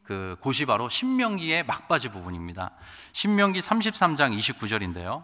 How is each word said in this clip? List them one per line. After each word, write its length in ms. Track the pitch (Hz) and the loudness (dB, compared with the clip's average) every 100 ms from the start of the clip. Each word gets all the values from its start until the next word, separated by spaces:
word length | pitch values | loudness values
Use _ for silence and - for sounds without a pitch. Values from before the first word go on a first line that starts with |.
그 340 | - 98 95 90 | -8 -6 -6 -4
곳이 240 | 135 131 139 | -2 0 2
바로 240 | 107 120 | 2 2
신명기의 760 | - 254 254 233 196 160 165 | -2 0 0 0 -2 0 0
막바지 460 | 165 - - 160 127 | 2 0 0 0 0
부분입니다. 640 | 101 90 87 87 90 92 - - - - | -8 -8 -8 -8 -8 -10 -10 -20 -20 -12
신명기 480 | - 202 202 202 185 | -2 2 4 4 2
삼십삼 540 | - 226 214 - 170 147 | 0 0 0 2 2 4
장 180 | 139 | 2
이십구 340 | 107 110 - 107 | 2 -2 -2 -2
절인데요. 560 | 107 92 87 87 139 | -2 -2 -4 -6 -8